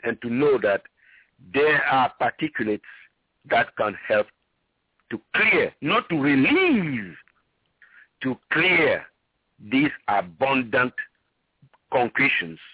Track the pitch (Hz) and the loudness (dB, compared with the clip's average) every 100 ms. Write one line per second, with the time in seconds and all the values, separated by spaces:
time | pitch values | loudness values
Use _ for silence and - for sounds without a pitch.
0 | 117 110 120 120 147 131 101 98 - _ | -8 -6 -4 0 2 2 2 0 -4 _
1 | _ _ _ _ 90 131 151 143 139 131 | _ _ _ _ -6 0 2 2 2 0
2 | 127 - 117 - 156 - 107 104 - - | 0 0 -4 -4 -6 -4 -4 -4 -8 -20
3 | - _ _ _ 139 117 120 - 107 92 | -20 _ _ _ -2 -2 -2 -4 -6 -6
4 | - 107 104 _ _ _ _ _ _ _ | -2 0 0 _ _ _ _ _ _ _
5 | - - _ - 214 175 101 - 143 214 | -14 -14 _ -2 0 2 0 -4 -2 -2
6 | - 165 139 139 240 311 370 240 160 123 | -2 -2 2 4 4 4 4 2 0 -6
7 | 95 78 _ _ _ _ _ _ _ - | -10 -16 _ _ _ _ _ _ _ -20
8 | _ - 131 123 - 156 180 170 147 90 | _ -10 -8 -8 -4 -2 2 2 2 0
9 | - _ _ _ _ _ 104 131 147 - | -6 _ _ _ _ _ -2 0 0 -2
10 | - 104 90 80 135 135 120 127 127 - | -2 -2 -2 -4 -2 -2 -2 -2 -2 -4
11 | - _ _ _ _ _ _ _ - 139 | -14 _ _ _ _ _ _ _ -4 -2
12 | 120 - 139 - 85 80 - | 0 0 0 0 -6 -12 -20